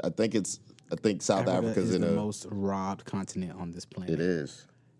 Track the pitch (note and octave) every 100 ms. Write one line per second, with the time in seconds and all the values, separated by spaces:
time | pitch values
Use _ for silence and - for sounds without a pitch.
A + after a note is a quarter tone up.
0 | - D#2 A2 G#2+ F2+ - - - - -
1 | A2 F#2+ - G2 F#2 F#2 - G2 F2+ F2+
2 | G2+ G#2 G#2+ - - G2+ G2 G2 F#2+ F#2+
3 | - G2 F#2 F#2 F2+ F#2+ F2 E2+ - -
4 | F2 D#2 F2 E2+ C#2 - - _ _ _